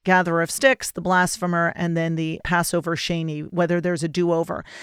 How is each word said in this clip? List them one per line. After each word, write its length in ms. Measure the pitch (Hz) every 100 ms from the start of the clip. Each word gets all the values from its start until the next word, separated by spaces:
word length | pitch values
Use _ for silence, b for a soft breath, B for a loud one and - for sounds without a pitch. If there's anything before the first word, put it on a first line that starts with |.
gatherer 360 | - 185 175 165
of 120 | 165
sticks, 400 | - 269 262 -
the 80 | -
blasphemer, 720 | 170 185 180 - 180 170 170
and 220 | - 175 165
then 180 | 165
the 260 | 165 160 160
Passover 500 | - 175 165 175 165
Sheni, 460 | 165 - 170 160 151 151
whether 300 | 175 170 175
there's 220 | 175 170
a 60 | 160
do-over. 560 | 156 175 165 165 - B B